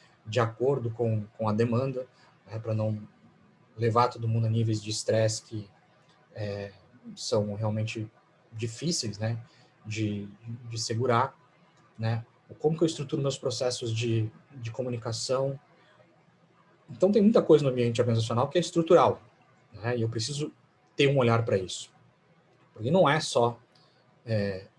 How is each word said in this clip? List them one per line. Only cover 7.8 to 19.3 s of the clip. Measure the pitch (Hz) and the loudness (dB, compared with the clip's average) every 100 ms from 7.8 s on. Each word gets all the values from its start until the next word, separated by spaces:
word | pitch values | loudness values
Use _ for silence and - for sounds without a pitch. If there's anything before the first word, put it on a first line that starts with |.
| 110 113 110 - _ _ _ | -4 -6 -10 -12 _ _ _
difíceis, | 110 117 - 156 170 113 101 | -8 -8 -6 -4 -4 -6 -6
né, | 110 117 - - _ _ 110 | -4 -4 -8 -20 _ _ -10
de, | 107 104 101 101 - 117 117 117 | -4 -4 -4 -8 -14 -14 -14 -10
de | 113 | -8
segurar, | - 113 127 117 139 - _ _ _ _ _ - | -4 -2 2 2 0 -4 _ _ _ _ _ -6
né? | 113 117 - _ _ - | -4 -4 -6 _ _ -4
Como | 151 160 | -2 2
que | |
eu | 165 | 0
estruturo | - 139 143 | -2 -6 -4
meus | 139 - | -2 -4
processos | 131 113 123 123 120 | -6 -2 -2 -2 -4
de, | 113 120 113 110 - - | -2 0 0 -2 -6 -20
de | 143 113 | -14 -10
comunicação? | 113 127 120 117 113 - 131 135 135 - _ _ _ _ _ _ _ _ _ _ _ - | -6 -6 -6 -6 -6 -2 0 -2 -4 -12 _ _ _ _ _ _ _ _ _ _ _ -18
Então, | 113 190 | 0 4
tem | 220 | 6
muita | 208 - | 6 6
coisa | - 151 | 6 6
no | 139 | 6
ambiente | 123 120 117 | 2 0 2
organizacional | 117 113 113 117 139 | 2 2 0 0 0
que | 180 | 0
é | |
estrutural, | 170 165 165 170 117 - - | 0 -2 4 6 6 2 -8